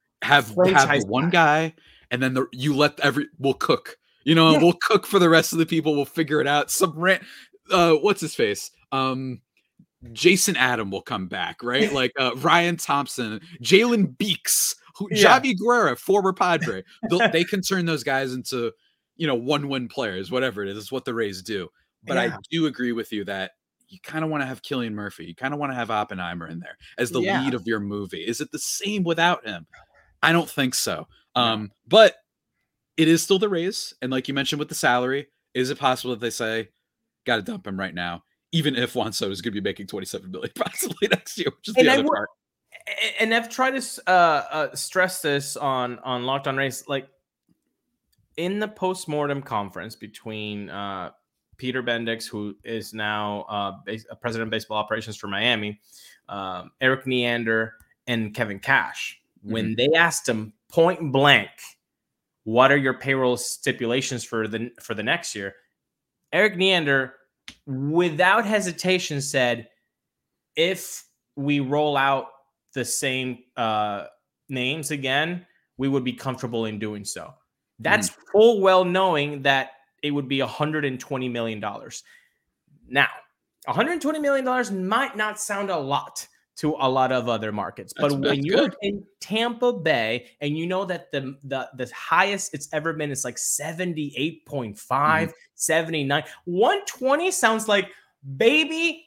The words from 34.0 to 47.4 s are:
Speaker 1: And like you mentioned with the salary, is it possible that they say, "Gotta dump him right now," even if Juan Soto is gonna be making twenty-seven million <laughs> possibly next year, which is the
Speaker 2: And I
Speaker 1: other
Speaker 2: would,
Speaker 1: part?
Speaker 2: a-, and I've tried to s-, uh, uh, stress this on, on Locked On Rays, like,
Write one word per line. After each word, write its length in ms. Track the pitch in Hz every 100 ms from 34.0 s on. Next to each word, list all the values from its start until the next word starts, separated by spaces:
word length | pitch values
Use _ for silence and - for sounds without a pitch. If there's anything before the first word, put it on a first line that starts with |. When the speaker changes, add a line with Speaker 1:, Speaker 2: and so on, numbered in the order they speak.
Speaker 1:
And 80 | 127
like 160 | 131 131
you 80 |
mentioned 240 | 139 135 147
with 100 | 151
the 40 |
salary, 540 | - 143 123 127 139 139 _ _
is 160 | 127 127
it 80 | 123
possible 360 | 139 127 123
that 60 | 113
they 100 | 117
say, 400 | - 110 113 107 _ _ _ _ _
"Gotta 180 | - 113
dump 220 | 92 101 104
him 120 | 95
right 160 | 95
now," 300 | 87 87 87 _ _ -
even 240 | 165 151
if 220 | 120 123 123
Juan 160 | 110
Soto 180 | - 101
is 100 | 95
gonna 120 | 113
be 80 | 101
making 260 | 98 92 98
twenty-seven 460 | 101 95 95 92
million 200 | 95 -
<laughs> 40 | -
possibly 500 | 185 - 226 - -
next 300 | - - -
year, 140 | 160 -
which 120 | -
is 60 |
the 60 | 240
Speaker 2:
And 100 | 254
I 40 |
Speaker 1:
other 80 | 269
Speaker 2:
would, 80 | 277
Speaker 1:
part? 160 | 233 - _ _ _ _ - -
Speaker 2:
a-, 340 | 202 220 -
and 100 | 226
I've 140 | 233 226
tried 240 | - 262
to 40 | 269
s-, 240 | - - 180
uh, 20 |
uh, 640 | 185 170 143 - 156 139
stress 480 | 139 - 185 180 -
this 340 | 151 139 139 -
on, 440 | 143 131 123 120
on 240 | 131 123
Locked 240 | 127 139 139
On 80 | 135
Rays, 260 | 135 127 -
like, 200 | 135 135 _ _ _